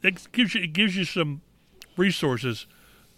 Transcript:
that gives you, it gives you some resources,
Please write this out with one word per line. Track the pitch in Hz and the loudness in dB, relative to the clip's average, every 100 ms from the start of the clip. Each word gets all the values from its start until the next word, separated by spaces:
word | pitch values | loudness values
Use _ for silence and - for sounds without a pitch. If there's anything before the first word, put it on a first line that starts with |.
that | 190 180 - | -2 -2 -2
gives | - 220 | 0 2
you, | 220 | 0
it | 180 | -2
gives | 160 214 185 | 0 2 2
you | |
some | 170 185 156 143 - _ _ _ - - | -2 -2 -2 -4 -12 _ _ _ -10 0
resources, | 190 - 156 120 123 107 - _ - - _ | 0 2 0 0 -2 -6 -10 _ -20 -20 _